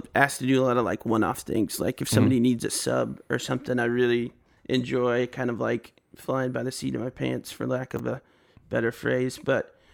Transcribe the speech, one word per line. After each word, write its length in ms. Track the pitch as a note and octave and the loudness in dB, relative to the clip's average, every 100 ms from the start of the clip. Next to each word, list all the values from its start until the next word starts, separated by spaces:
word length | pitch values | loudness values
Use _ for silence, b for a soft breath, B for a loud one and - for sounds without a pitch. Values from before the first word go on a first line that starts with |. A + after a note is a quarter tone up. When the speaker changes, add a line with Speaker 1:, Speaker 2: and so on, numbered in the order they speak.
| - C#3 | 2 4
Speaker 1:
asked 240 | C3+ - | 4 2
to 80 | C3 | 2
do 140 | C3 | 4
a 40 | B2+ | 4
lot 120 | A#2+ | 2
of, 60 | G#2 | 2
like, 200 | G#2 A2+ | 0 0
one-off 360 | A2+ G#2 - | 2 2 -2
things. 380 | - A2 G2 - | -2 0 0 -2
Like, 220 | - - | -2 -2
if 60 | - | 2
Speaker 2:
Mm-hmm. 80 | A2 | 4
Speaker 1:
somebody 240 | G#2+ B2+ | 6 4
needs 260 | B2+ A#2 - | 2 2 -2
a 60 | |
sub 480 | - - B2+ A#2 B2 - | -2 0 0 0 -6 -4
or 80 | B2 | -4
something, 420 | - B2+ - B2 | -2 -4 -2 0
I 60 | A#2+ | 2
really 480 | A#2+ B2 A#2+ A#2+ - _ _ - | 2 2 2 -2 -10 _ _ -2
enjoy 600 | B2+ B2 B2+ B2 A#2+ B2 | -2 0 0 2 0 -2
kind 240 | C3+ B2 | -2 -4
of, 80 | A#2 | -2
like, 320 | A#2 A#2 - _ _ - | -2 -2 -6 _ _ -10
flying 360 | - C3 B2+ | -4 -2 -2
by 120 | B2 | -4
the 80 | B2 | -6
seat 240 | - C3+ C3 | -6 -4 -4
of 60 | |
my 100 | B2 | -6
pants, 400 | - B2+ B2+ - | -4 -4 -4 -6
for 160 | - B2+ | -6 -4
lack 260 | B2+ C3 | -4 -4
of 140 | - A#2+ | -6 -4
a 160 | B2 b b b b - | -6 b b b b -6
better 200 | B2 A2+ | -2 0
phrase. 460 | - B2 B2+ B2+ - | 0 -2 0 -2 -2
But, 340 | - B2 - b b | 0 0 -2 b b